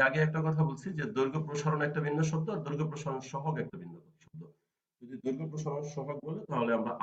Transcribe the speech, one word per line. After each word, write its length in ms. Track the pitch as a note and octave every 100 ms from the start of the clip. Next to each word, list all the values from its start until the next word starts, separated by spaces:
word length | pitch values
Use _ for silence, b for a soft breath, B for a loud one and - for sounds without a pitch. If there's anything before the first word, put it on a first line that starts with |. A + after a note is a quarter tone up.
| C3+
আগে 120 | D#3 D#3
একটা 140 | D#3 D#3
কথা 160 | D#3 C3+
বলছি 200 | C3 G3 D#3
যে 60 | A#2+ A#2+
দৈর্ঘ্য 240 | C3+ D#3 D3+
প্রসারণ 320 | D3 D3+ D3+ D3
একটা 120 | D3+ D3
ভিন্ন 140 | D3+ D#3
শব্দ 160 | D#3+ A3
আর 60 | D#3+ C#3+
দৈর্ঘ্য 200 | D3 D#3
প্রসারণ 280 | - C#3 C3 -
সহগ 220 | D#3 D#3 D#3
একটা 120 | - F2+
ভিন্ন 120 | E2+ E2 - _
শব্দ। 180 | - D#2+ E2 - _ _ _ -
যদি 120 | A#2+ B2+
দৈর্ঘ্য 220 | C3 C3 D#3
প্রসারণ 300 | D#3 D3+ C#3+ D3+
সহগ 220 | C#3+ C#3 C#3 D3+
বলে 140 | G3+ -
তাহলে 200 | C3 A#2 A2+
আমরা 140 | A2 -